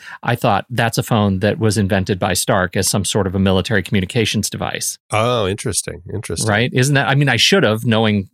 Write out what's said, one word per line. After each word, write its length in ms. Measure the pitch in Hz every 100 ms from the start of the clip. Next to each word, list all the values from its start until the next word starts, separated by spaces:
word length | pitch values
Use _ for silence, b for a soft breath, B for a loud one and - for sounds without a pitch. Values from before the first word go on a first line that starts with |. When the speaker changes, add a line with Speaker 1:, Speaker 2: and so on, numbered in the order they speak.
| B B
Speaker 1:
I 140 | 117 120
thought 300 | 127 98 -
that's 260 | 120 117 -
a 60 |
phone 380 | - 113 104 95
that 180 | 104 104
was 180 | 110 107
invented 440 | 98 98 95 95
by 140 | 101
Stark 420 | 90 - 107 90 104
as 120 | 92
some 160 | 107
sort 220 | 87 110 95
of 80 |
a 60 | 95
military 420 | 95 95 87 107
communications 640 | - 104 92 123 107 110 101
device. 480 | 101 92 - - - -
Speaker 2:
Oh, 380 | 107 117 123 95
interesting. 560 | 101 120 - - 87 87
Interesting. 340 | 101 - 85 110
Speaker 1:
Right? 220 | 104 120
Isn't 220 | 131 131
that, 140 | 139 131
I 80 | 139
mean, 120 | 143
I 80 | 117
should 280 | - 196
have, 200 | 120 110
knowing, 460 | 120 110 110 104 98